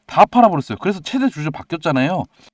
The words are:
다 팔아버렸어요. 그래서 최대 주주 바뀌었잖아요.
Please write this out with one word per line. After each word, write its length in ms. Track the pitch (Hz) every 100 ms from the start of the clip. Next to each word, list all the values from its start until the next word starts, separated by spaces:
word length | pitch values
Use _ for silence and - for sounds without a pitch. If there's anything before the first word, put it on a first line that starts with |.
| -
다 200 | - 202
팔아버렸어요. 520 | 247 226 156 - 104
그래서 200 | 185 190
최대 280 | - 262 269
주주 220 | 151 151
바뀌었잖아요. 760 | 151 - 170 160 135 135 180 - _ _